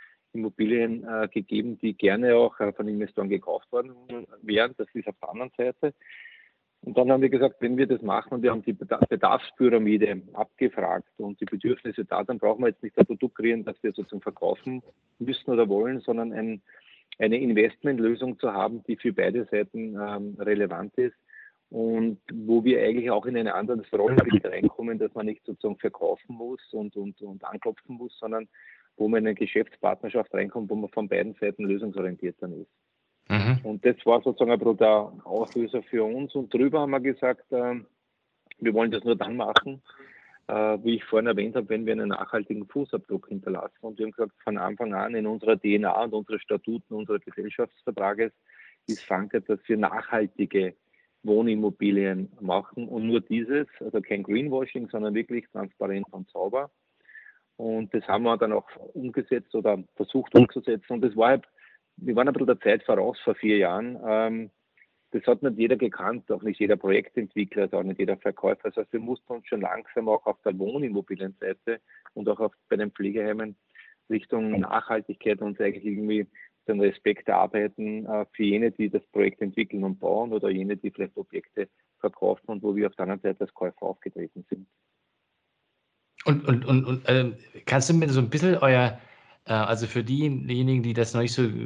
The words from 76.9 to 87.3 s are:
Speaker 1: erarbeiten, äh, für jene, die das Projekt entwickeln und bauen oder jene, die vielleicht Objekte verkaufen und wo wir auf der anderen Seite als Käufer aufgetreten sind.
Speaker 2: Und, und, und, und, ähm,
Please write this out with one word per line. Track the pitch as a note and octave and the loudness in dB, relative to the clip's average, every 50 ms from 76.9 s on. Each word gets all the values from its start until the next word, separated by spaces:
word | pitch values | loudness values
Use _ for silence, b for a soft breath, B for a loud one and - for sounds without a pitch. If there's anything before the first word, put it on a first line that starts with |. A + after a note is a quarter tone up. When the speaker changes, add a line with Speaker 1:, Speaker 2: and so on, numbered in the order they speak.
| - - - G#2+ G2+ - - | 2 2 0 0 0 0 0
Speaker 1:
erarbeiten, | - F#2+ F2+ F#2 F#2+ - G#2+ G#2 G2+ - - G#2+ G#2+ G#2+ A2 G#2+ | 0 2 4 2 2 2 0 0 -2 -4 -6 -6 -6 -6 -6 -6
äh, | A2+ A2 G#2+ G#2+ _ - | -4 -4 -4 -4 _ -4
für | - G#2+ | 0 2
jene, | G2+ G2+ G#2+ A#2 A2+ | 2 4 4 2 0
die | G2 - G#2+ G2 | 0 0 -2 -2
das | - - - _ - | -2 -4 -4 _ 0
Projekt | G2+ G2+ G2 - - | 2 2 2 2 -2
entwickeln | G#2+ G2 F#2+ - A2 - - G2+ F#2+ | -6 -4 -2 -4 -4 -2 -2 -4 -2
und | F#2+ F#2+ F#2+ | -2 -2 -2
bauen | F#2 F2+ F#2 G#2+ A#2 A#2+ | 0 0 0 0 0 0
oder | A2 G#2 G2+ G2+ | -2 -2 0 0
jene, | F#2+ F#2+ F#2+ G2+ G#2 | 0 0 -2 -2 -4
die | G2 - G2 | -4 -6 -8
vielleicht | - - G2 F#2+ - | -6 -6 -8 -6 -6
Objekte | G#2 F#2+ _ - - - _ - G#2+ G2 - _ _ _ _ _ | -12 -12 _ -10 -10 -10 _ -6 -6 -6 -6 _ _ _ _ _
verkaufen | - - G2+ - - F#2+ G2 F#2+ - - | -4 -4 -4 -4 0 0 0 0 -2 -4
und | - A2 G2 | -10 -8 -4
wo | G#2 G#2 G2 | -2 -2 0
wir | G#2 G#2 | 0 0
auf | G2 - | -2 -2
der | - F#2 | -4 -4
anderen | F#2 G2+ F#2+ | -4 -4 -4
Seite | - G2 F#2+ - G2 | -4 -4 -4 -4 -6
als | - _ | -8 _
Käufer | - F#2 F2+ - - - | -6 -6 -6 -6 -6 -8
aufgetreten | F#2 F#2+ _ - - - - E2+ D#2+ - - - - | -8 -8 _ -12 -12 -10 -10 -12 -10 -12 -14 -10 -10
sind. | - F#2+ F#2+ _ _ _ _ _ _ _ _ _ _ _ _ _ _ _ _ _ _ _ _ _ _ _ _ _ _ _ _ _ _ - - | -10 -10 -10 _ _ _ _ _ _ _ _ _ _ _ _ _ _ _ _ _ _ _ _ _ _ _ _ _ _ _ _ _ _ -4 2
Speaker 2:
Und, | D#3 C#3+ C3+ - | 2 2 2 4
und, | - B2+ A#2+ B2+ | 2 2 2 2
und, | C3+ C3 C3 C3 | 2 2 2 2
und, | B2+ B2+ B2+ - | 0 -4 -2 2
ähm, | - B2+ C3 B2+ A#2+ | 2 4 4 2 0